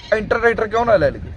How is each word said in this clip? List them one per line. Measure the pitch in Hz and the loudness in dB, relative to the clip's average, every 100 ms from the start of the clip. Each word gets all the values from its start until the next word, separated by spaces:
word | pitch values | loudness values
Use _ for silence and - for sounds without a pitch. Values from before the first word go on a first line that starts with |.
| - | 2
ਐਂਟਰ | 220 214 233 | -2 0 0
ਟਰੈਕਟਰ | 233 214 220 | 2 0 -2
ਕਿਉਂ | 226 233 | -2 2
ਨਾ | 202 | 2
ਲੈ | 143 | 2
ਲਈਏ। | 113 87 | -2 -10